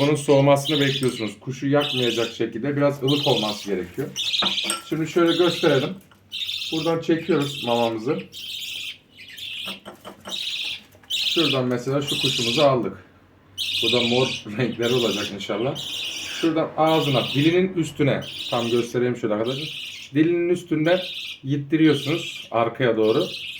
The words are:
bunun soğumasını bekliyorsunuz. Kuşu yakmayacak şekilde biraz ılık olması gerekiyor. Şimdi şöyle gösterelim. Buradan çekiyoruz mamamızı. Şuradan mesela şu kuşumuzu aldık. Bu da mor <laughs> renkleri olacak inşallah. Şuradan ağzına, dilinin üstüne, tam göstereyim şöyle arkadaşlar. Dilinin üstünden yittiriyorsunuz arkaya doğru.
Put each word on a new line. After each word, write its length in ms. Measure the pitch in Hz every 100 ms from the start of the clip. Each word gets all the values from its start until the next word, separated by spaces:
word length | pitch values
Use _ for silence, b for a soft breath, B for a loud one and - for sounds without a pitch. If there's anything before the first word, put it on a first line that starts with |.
bunun 140 | 139
soğumasını 640 | 147 - 139 139 139 143 147
bekliyorsunuz. 520 | 139 135 127 113 107 -
Kuşu 260 | - 131 143
yakmayacak 640 | 143 131 127 120 110 117
şekilde 440 | - 113 113 135 143
biraz 260 | 143 135
ılık 240 | 135 147 147
olması 440 | 117 107 104 101
gerekiyor. 380 | 92 87 - 143 - - - - - - - -
Şimdi 180 | 156 156
şöyle 260 | 175 170 165
gösterelim. 580 | 175 - 165 139 151 - - - _ - - - -
Buradan 280 | 160 160 165
çekiyoruz 640 | - 160 - 156 139 -
mamamızı. 540 | 120 120 117 110 113 180 - - - - - - - - _ - - - - - - - - - - - - - - - - - - - -
Şuradan 560 | - - 165 151 131
mesela 380 | 123 120 135 139
şu 200 | 143 -
kuşumuzu 400 | 127 - 117 127
aldık. 420 | 143 127 98 - - - _ _ _ - - -
Bu 100 | 117
da 80 | 123
mor 440 | 117 123 131 - -
<laughs> 120 | -
renkleri 360 | 120 101 117
olacak 360 | 123 113 98 95
inşallah. 420 | 98 - 104 127 156 - - - - - -
Şuradan 300 | 165 156 156 -
ağzına, 480 | 156 160 143 127 104
dilinin 400 | 131 156 175 190
üstüne, 460 | 180 156 - 139 98 - - -
tam 200 | 123 117
göstereyim 460 | 120 117 123 123 117
şöyle 180 | 113
arkadaşlar. 760 | 104 117 135 156 - - - -
Dilinin 340 | 135 160 175 175
üstünden 520 | 175 - 151 156 185 - - - -
yittiriyorsunuz 1080 | 135 143 139 160 156 139 131 113 - - -
arkaya 460 | 110 113 - 117 113
doğru. 300 | 110 120 180 - - -